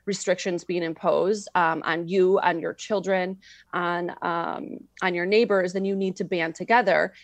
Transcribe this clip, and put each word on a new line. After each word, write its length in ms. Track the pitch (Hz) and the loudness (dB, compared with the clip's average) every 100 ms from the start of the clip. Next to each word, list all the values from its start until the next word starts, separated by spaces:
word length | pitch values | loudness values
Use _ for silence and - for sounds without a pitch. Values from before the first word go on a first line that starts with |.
| - | -6
restrictions 580 | 196 - 180 202 175 | -4 -2 -2 -2 -4
being 200 | - 180 | -4 -4
imposed, 640 | 165 160 185 151 170 214 202 185 | -4 -2 0 2 2 -2 -2 0
um, 260 | 170 160 | 2 0
on 240 | - 160 170 | -2 -4 0
you, 320 | 190 185 190 | 2 4 4
on 180 | - 170 | 2 0
your 160 | 165 - | -4 -8
children, 640 | - 208 180 190 180 190 - - _ | -4 -4 0 -2 -2 -6 -16 -20 _
on, 380 | 175 175 175 175 - | -4 -2 -2 -4 -6
um, 560 | 175 170 170 - - - - - | -4 -2 -4 -6 -10 -14 -18 -6
on 140 | 185 175 | -2 -2
your 100 | 175 | 2
neighbors, 480 | 214 240 202 185 | 2 4 2 0
then 100 | 190 | -2
you 120 | 196 196 | -2 -2
need 200 | 190 185 | -2 -4
to 60 | |
band 300 | 185 180 160 | -4 -2 -4
together 640 | 160 180 226 196 160 160 - | -4 2 4 6 4 2 -4